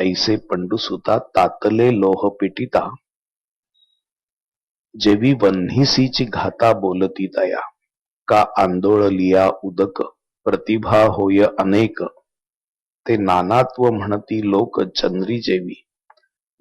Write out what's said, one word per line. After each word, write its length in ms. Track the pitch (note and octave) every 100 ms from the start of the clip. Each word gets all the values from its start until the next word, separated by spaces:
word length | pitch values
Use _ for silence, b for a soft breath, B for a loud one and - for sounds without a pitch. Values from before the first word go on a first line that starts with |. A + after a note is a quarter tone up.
ऐसे 360 | F#2 F2+ - G#2+
पंडुसुता 840 | - F2+ F2+ A2+ - F#2+ - A2+
तातले 720 | - - F2+ - G#2 A2 B2
लोह 460 | A2 F#2+ F#2+ G2+ -
पिटिता. 540 | G2 - B2 F#3+ E3+ - _ _ _ _ _ _ _ _ _ _ _ _ _ _ _ _ _ _ _ A2
जेवी 320 | G#2+ G#2 B2+
वन्हीसीची 920 | C3 G2 F#2+ F2+ A#2+ C#3 - C3 -
घाता 480 | A#2+ F#2 F#2+ - A#2
बोलती 540 | G#2+ F#2+ F#2 F#2+ G2 F#2+
तया, 340 | - - - - _ _ _ _ _ -
का 160 | G#2+ - -
आंदोळलिया 920 | F#2 F2+ G2 G#2 G2+ F#2 F#2 F#2+ F#2+ -
उदक, 380 | G2 F2+ G2 - - - _ _
प्रतिभा 580 | G2+ G2 - A2 - G#2+
होय 420 | A2 G2+ G2 G2 G#2 -
अनेक. 440 | F#2+ G2+ A2 - F2 - _ _ _ _ _ _ _ _ -
ते 80 | A2
नानात्व 760 | F#2 F2+ F#2 A#2+ B2+ - A#2+
म्हणती 600 | A2 G2+ G#2 - A2 G#2
लोक 300 | G2 A#2+ -
चंद्री 600 | F#2 - F#2+ F#2 F#2+ A#2
जेवी. 460 | G2 F#2 F2+ G2 _ _ _ _ _ _ _ -